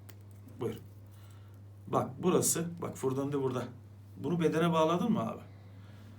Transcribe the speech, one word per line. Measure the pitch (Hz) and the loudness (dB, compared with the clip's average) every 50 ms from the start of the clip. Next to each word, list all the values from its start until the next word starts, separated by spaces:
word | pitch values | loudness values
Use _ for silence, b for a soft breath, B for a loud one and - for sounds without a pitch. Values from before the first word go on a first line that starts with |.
| - - - - - - - - - - - - | -18 -18 -18 -18 -18 -18 -18 -18 -16 -14 -8 -4
Buyur. | 120 110 - - - - - - - B B B B B B B B B B B B - - - - | -4 -4 -4 -6 -10 -16 -18 -18 -18 B B B B B B B B B B B B -18 -18 -14 -4
Bak | - 131 131 120 117 127 - | 2 2 2 2 2 -2 0
burası. | 147 180 165 135 120 - - 160 170 170 - - | 2 6 6 6 6 6 4 2 0 -2 -4 -6
Bak | 110 101 - | -6 -6 -4
fırdanlı | - - 135 131 135 139 143 143 139 135 | 0 0 0 2 2 0 0 0 2 2
burada. | 131 120 123 117 110 - - - - - - - - - | 2 0 0 -2 -4 -8 -14 -16 -18 -18 -18 -18 -16 -10
Bunu | - 120 143 175 170 | -4 -2 0 2 4
bedene | 160 151 - 160 175 170 165 | 4 4 6 6 4 6 6
bağladın | 160 160 160 170 180 240 233 | 6 6 6 6 4 4 4
mı | 175 117 113 110 | 4 2 2 -2
abi? | - - - - - - - B B B B B B B B B B | -4 -6 -10 -16 -18 -18 -18 B B B B B B B B B B